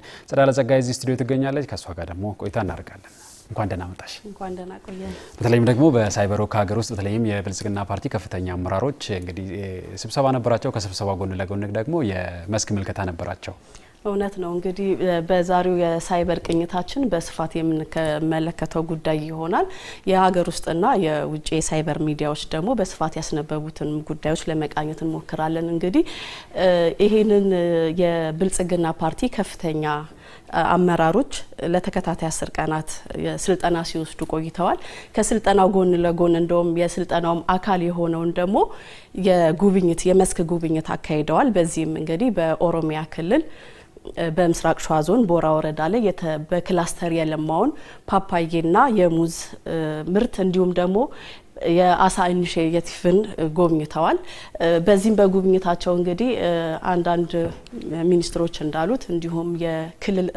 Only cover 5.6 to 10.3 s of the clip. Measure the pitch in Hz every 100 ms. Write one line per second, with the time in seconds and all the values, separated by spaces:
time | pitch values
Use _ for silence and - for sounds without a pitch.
5.6 | 117 120 160 120 107 110 101 104 104 107
6.6 | 95 104 113 107 101 110 113 101 98 92
7.6 | 107 101 101 101 139 104 - 92 90 90
8.6 | 90 98 127 143 - 98 90 92 95 92
9.6 | 98 92 85 92 110 - 135